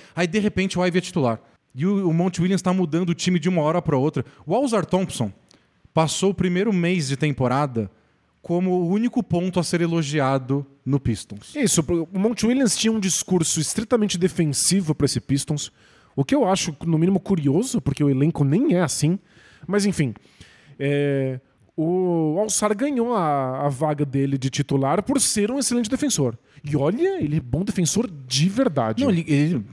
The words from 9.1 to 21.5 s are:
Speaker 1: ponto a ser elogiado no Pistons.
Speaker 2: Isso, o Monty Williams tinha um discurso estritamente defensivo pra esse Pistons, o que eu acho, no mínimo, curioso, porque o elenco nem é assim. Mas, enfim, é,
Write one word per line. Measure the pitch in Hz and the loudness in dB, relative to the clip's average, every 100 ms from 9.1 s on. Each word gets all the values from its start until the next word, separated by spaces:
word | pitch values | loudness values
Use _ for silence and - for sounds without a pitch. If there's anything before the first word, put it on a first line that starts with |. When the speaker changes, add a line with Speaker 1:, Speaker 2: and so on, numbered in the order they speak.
| 247 | -2
Speaker 1:
ponto | 196 175 180 175 | 0 0 0 -2
a | |
ser | 160 175 | 0 0
elogiado | 170 165 143 151 131 135 127 139 139 _ | 0 0 0 0 2 0 0 -2 -4 _
no | - 139 | -2 0
Pistons. | 127 110 - 101 - | 0 -2 -6 -16 -10
Speaker 2:
Isso, | 294 226 - 147 175 165 | -2 2 2 2 -2 -2
o | 190 | -2
Monty | 208 233 | -2 0
Williams | 220 254 247 - | 0 2 2 2
tinha | 220 | 0
um | 220 | 0
discurso | 190 - - 180 160 - | 0 -2 0 0 0 -2
estritamente | 151 - 226 240 208 175 | -2 -4 0 0 0 0
defensivo | 180 - 156 139 - 190 160 151 | -2 0 0 0 0 0 0 0
pra | |
esse | 143 - | 0 0
Pistons, | - 139 - 147 - _ _ _ _ - | -2 -2 -2 -6 -6 _ _ _ _ -4
o | |
que | 139 | 0
eu | 285 | 2
acho, | 202 190 - 143 | 2 2 -2 -6
no | 165 156 | -2 2
mínimo, | 170 196 | 2 0
curioso, | - 190 143 147 262 220 | 0 0 2 0 0 -4
porque | - - | -4 -2
o | 143 | 0
elenco | 131 151 - | 2 0 2
nem | 143 170 302 | 2 2 2
é | 175 | 2
assim. | 156 - 147 190 _ - - - | 0 0 0 0 _ -20 -20 -18
Mas, | - 202 196 | -4 0 0
enfim, | 170 135 104 _ - - - - 135 | 0 -2 -4 _ -20 -20 -20 -20 -6
é, | 139 143 143 139 131 127 _ | -2 0 0 0 -2 -6 _